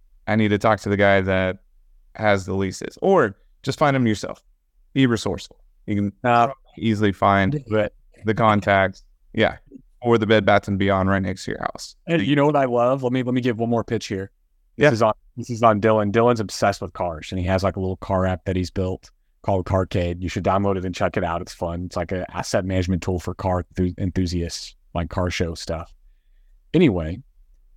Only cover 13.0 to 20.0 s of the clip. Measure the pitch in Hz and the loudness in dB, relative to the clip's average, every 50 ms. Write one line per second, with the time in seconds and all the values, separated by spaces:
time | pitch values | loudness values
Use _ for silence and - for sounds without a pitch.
13 | 127 120 127 131 120 123 123 127 117 127 113 107 117 117 117 113 - - 113 107 | -2 -2 -2 0 -2 0 -2 0 0 0 -2 -2 -2 -2 -2 -2 -2 -2 -4 -6
14 | - - 107 95 98 - _ _ _ _ _ _ _ _ - - 139 147 123 107 | -4 -6 -6 -8 -8 -10 _ _ _ _ _ _ _ _ -2 2 2 2 4 4
15 | 113 107 - _ _ _ - 117 117 - 120 104 117 113 107 101 110 110 110 107 | 2 2 0 _ _ _ -14 -14 -10 -8 -4 2 4 4 4 4 4 2 4 2
16 | 104 101 98 117 117 120 123 110 101 90 - - 113 101 98 - 101 87 - - | 2 2 2 4 4 4 2 0 -2 -6 -4 -2 0 0 0 -2 -10 -12 -6 -6
17 | 90 87 80 76 - - 95 92 90 92 95 92 101 95 87 98 95 92 92 - | -6 -6 -6 -8 -10 -8 -6 -4 -2 0 0 0 0 -2 -2 -2 -4 -4 -6 -6
18 | - - 98 92 92 92 92 - - 98 92 92 90 - - 98 92 92 - - | -4 -2 0 0 0 0 -2 -4 -4 -4 -2 -2 -2 -4 -4 -4 -4 -4 -6 -8
19 | _ - _ _ _ _ _ _ - 110 98 95 90 - 98 95 92 - - 95 | _ -20 _ _ _ _ _ _ -2 -2 0 0 0 0 0 0 0 0 -2 -2